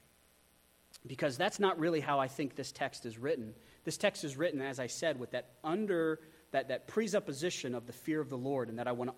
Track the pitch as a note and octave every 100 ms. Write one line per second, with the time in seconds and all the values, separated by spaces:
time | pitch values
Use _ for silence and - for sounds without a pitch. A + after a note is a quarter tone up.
0 | - _ _ _ _ _ _ _ _ -
1 | A#2+ B2+ D3+ B2 F#3 - G3+ E3+ E3 D#3+
2 | C#3 C#3 C3 C3 C#3+ - C3 - C3+ -
3 | A#2+ A2+ B2+ D#3 A2 A2 - - - -
4 | G3+ G3 D3+ C3 E3+ C#3+ C3+ C3 B2 -
5 | E3 C3+ A#2+ B2 - - D#3 F3+ G#3 E3+
6 | D#3+ D#3 - - - C#3 C3 B2+ - -
7 | A3 G3 G3 C3+ F3 - C3 B2 A#2 -
8 | - D#3 C3 C3 C3 C#3 A2+ A2+ A#2+ B2
9 | B2